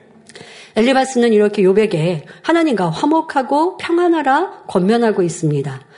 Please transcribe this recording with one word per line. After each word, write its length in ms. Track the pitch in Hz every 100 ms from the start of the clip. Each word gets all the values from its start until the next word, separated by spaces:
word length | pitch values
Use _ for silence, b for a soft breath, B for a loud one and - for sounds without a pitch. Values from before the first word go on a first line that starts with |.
| _ - - - B B B B
엘리바스는 540 | 240 262 254 240 240
이렇게 320 | 208 208 208
욥에게 600 | 185 196 214 170 165 165 - B
하나님과 480 | - 330 320 208 175
화목하고 880 | 160 294 320 320 285 262 285 349 381
평안하라 840 | - 339 349 330 277 285 392 - -
권면하고 540 | 190 180 233 233 202
있습니다. 580 | 175 - 156 147 139 131 -